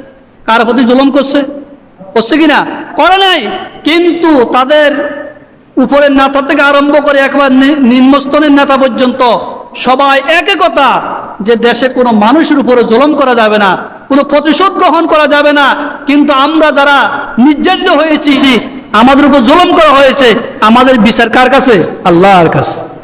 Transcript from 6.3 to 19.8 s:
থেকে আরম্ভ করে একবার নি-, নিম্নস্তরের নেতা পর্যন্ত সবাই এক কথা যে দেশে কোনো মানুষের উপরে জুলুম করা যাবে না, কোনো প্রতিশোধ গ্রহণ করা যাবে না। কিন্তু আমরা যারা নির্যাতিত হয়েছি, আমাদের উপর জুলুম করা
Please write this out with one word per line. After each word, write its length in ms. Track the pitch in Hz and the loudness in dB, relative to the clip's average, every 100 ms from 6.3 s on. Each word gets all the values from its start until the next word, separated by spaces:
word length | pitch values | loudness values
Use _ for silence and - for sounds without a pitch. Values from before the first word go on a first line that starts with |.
| 277 | -2
থেকে 200 | 277 294 | -2 0
আরম্ভ 420 | 285 294 285 294 | 0 0 0 0
করে 140 | 285 277 | 0 0
একবার 340 | 269 277 277 | 0 0 0
নি-, 280 | 262 269 302 | 2 2 2
নিম্নস্তরের 720 | 240 254 262 277 269 302 302 | 2 2 2 2 0 0 2
নেতা 240 | 285 285 269 | 2 2 0
পর্যন্ত 460 | 269 220 254 247 247 190 - - - - | 0 0 -2 0 0 0 -6 -14 -16 -8
সবাই 440 | 240 262 277 269 269 | -2 0 0 0 0
এক 280 | 330 311 302 | -2 -2 -2
কথা 420 | 349 302 262 185 - - - - | -2 0 0 0 -4 -10 -14 -8
যে 140 | 202 226 | -2 0
দেশে 320 | 233 233 262 | 0 0 -2
কোনো 240 | 247 247 | -2 0
মানুষের 460 | 214 208 302 311 294 | 2 2 2 0 0
উপরে 260 | 226 247 | 2 0
জুলুম 300 | 226 226 294 | 2 2 2
করা 200 | 294 254 | 0 0
যাবে 240 | 233 214 214 | 0 0 0
না, 180 | 196 170 - - - | 0 -2 -8 -18 -4
কোনো 160 | 277 | -2
প্রতিশোধ 480 | 277 294 302 302 381 | 0 -2 0 0 0
গ্রহণ 340 | 370 359 320 330 | 0 0 0 0
করা 200 | 311 294 | 0 2
যাবে 260 | 285 294 | 2 2
না। 240 | 294 269 220 - - - | 2 0 -2 -6 -8 -2
কিন্তু 260 | 294 294 | 0 2
আমরা 400 | 269 285 320 302 | 0 0 0 0
যারা 380 | 277 285 277 233 - - - | 2 2 2 0 -4 -8 0
নির্যাতিত 500 | 269 285 359 370 359 | 0 2 -2 -2 0
হয়েছি, 720 | 294 320 302 294 262 269 226 - - - | 0 0 -2 0 0 0 0 -4 -14 -6
আমাদের 320 | 208 247 277 | 0 2 2
উপর 160 | 294 277 | 2 2
জুলুম 320 | 226 330 359 | 2 2 2
করা 160 | 359 | 2